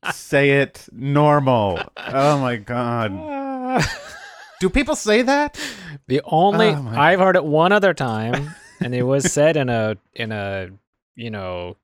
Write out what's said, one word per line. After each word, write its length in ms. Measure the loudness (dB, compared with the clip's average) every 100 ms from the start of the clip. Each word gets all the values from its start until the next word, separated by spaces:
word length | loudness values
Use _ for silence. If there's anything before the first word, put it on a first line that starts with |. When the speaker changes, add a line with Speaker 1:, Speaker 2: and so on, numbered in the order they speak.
| -8
Speaker 1:
Say 480 | -10 -2 2 4 2
it 260 | 0 -4 -20
normal. 880 | -10 -2 2 4 4 4 2 2 -2 -6 -12
Oh 420 | -6 0 2 2
my 180 | 0 -4
God. 1300 | -6 -4 -2 -2 -4 -6 -8 -8 -8 -8 -4 -2 -2 -6 -14 -20
Speaker 2:
<laughs> 400 | -20 -20 -20 -4
Speaker 1:
Do 100 | 0
people 260 | 0 -2 -2
say 280 | 2 2
that? 360 | 2 0 0 -6 -14 -14 -16 -18 -4
Speaker 2:
The 140 | -4
only, 440 | 0 2 2 4 2
Speaker 1:
Oh 120 | 2
my 300 | -4 2 4
Speaker 2:
I've 80 | 6
heard 160 | 4 4
it 80 |
one 280 | 2 2 4
other 220 | 4 2 0
time, 560 | -2 -2 -2 -4 -6 -14 -20 -8
and 140 | -4
it 80 | -2
was 280 | 0 0 0
said 260 | 2 2 2
in 120 | 0
a, 280 | 0 -2 -4 _
in 180 | -10 -8
a, 380 | -6 -6 -6 -8 -14 _ _ _ -14
you 160 | -12
know 440 | -8 -8 -8 -10 -12